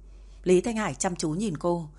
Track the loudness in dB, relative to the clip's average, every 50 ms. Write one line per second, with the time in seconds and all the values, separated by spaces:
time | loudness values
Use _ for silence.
0 | -20 -20 -20 -20 -20 -20 -14 -4 4 6 6 6 6 2 -2 -2 -2 -2 -4 -2
1 | -2 -2 -2 0 -2 -2 0 0 -2 -2 -2 0 0 0 0 0 -2 -8 -12